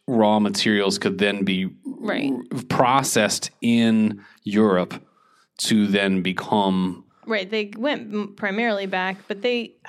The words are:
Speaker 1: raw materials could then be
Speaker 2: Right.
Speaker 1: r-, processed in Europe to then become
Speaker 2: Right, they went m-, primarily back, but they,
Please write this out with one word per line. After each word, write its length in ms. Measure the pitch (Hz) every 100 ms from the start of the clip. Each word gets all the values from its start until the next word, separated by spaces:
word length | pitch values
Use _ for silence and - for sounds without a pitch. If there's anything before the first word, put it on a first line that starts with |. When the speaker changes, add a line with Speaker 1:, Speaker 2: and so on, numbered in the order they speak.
| -
Speaker 1:
raw 320 | 117 107 107
materials 600 | 104 98 113 104 98 98
could 180 | 104 92
then 260 | 101 101
be 260 | 98 92 95 - -
Speaker 2:
Right. 460 | - 214 190 135 131 -
Speaker 1:
r-, 100 | 135 -
processed 840 | - 117 135 139 - 104 - - -
in 600 | 120 117 113 110 107 101 - _
Europe 580 | - 101 107 90 87 - - _ _ _ _ _
to 280 | - 110 104
then 360 | 101 98 95
become 840 | 92 90 - 107 98 95 92 90 - _
Speaker 2:
Right, 240 | - 220 190
they 220 | 214 208 214
went 340 | 262 277 -
m-, 220 | 208 202 -
primarily 500 | 208 196 233 202 196
back, 300 | 190 185 190 -
but 140 | 202
they, 340 | 240 240 220 _